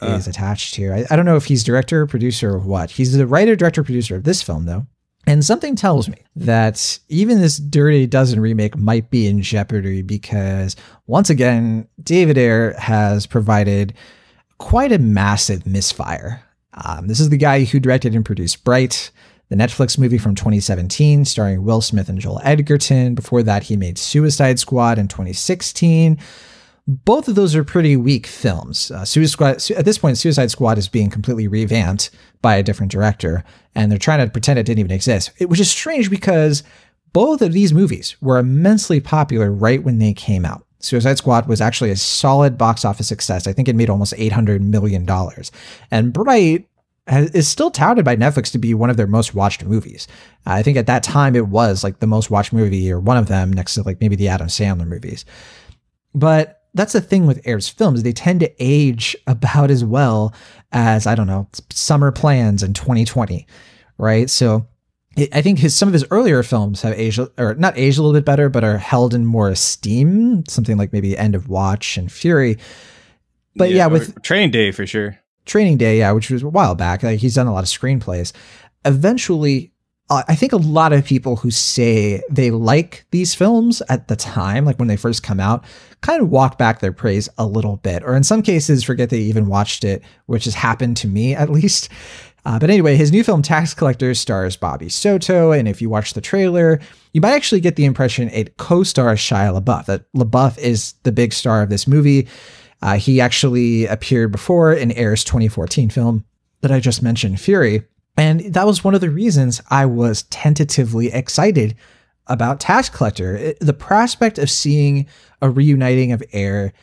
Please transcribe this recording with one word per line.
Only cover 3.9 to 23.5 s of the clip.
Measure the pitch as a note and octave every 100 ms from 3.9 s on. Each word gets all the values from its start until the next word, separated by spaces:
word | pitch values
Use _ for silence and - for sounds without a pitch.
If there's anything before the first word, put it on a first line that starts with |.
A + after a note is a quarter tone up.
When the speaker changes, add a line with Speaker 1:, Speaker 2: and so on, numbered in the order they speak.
| B2 A2+ F#2+
Speaker 2:
of |
this | D3 F3+
film, | - D#2+ E2+
though. | F2+ C3+ _ _ _ -
And | D3
something | D3 E4+ D4 A#3+
tells | G3 C#3+ G#2
me | - _ -
that | A#2 A2+ A2 A2 - - -
even | D3+ G#3+ A3+
this | E3 D3
Dirty | D3 D3 D3 C#3+ B2+
Dozen | C3+ B2+ A2
remake | A2 A2 G#2 -
might | G#2 A#2 A2+
be | B2+ G#2
in | G2+
jeopardy | F#2+ G#2+ - G#2+ F#2+ F#2+
because, | F#2 G#2 - G#2+ G2 F#2+ F#2+ - - _ -
once | C3+ G3
again, | C#3 B2 A#2 A#2 A2+ A2 -
David | D3+ F3 E3 C3+
Ayer | A#2+ A2+ A2+ -
has | - A2 G#2 G2+ -
provided | A#2+ G#2 G#2 G2+ G2+ G2+ - - _ _ _ _ -
quite | - A#3 C#4
a | G3+
massive | A2+ G2+ G2+ G#2 - F#2+ F#2
misfire. | G2 - - - - - A#2+ _ _ _
Um, | - - D#2 F#2
this | A#2
is | D3+
the | D3
guy | D3 C#3 C3
who | C#3
directed | B2+ C3 B2+ A2+
and | A2
produced | F#2+ E2+ -
Bright, | B2 B2 B2+ - - _ _ _ -
the | G2
Netflix | A#2+ - B2 -
movie | B2+ A#2+
from | A2 G2
twenty | A#2 G#2
seventeen | G2 F2+ F#2 - D3 C#3+ C#3
starring | - G2+ F#2+
Will | G2+ A2+
Smith | - G#2 F#2
and | F#2+
Joel | G#2 -
Edgerton. | C#3 D3+ D3 D3 - C3 B2+
Before | A#2 - B2
that, | A2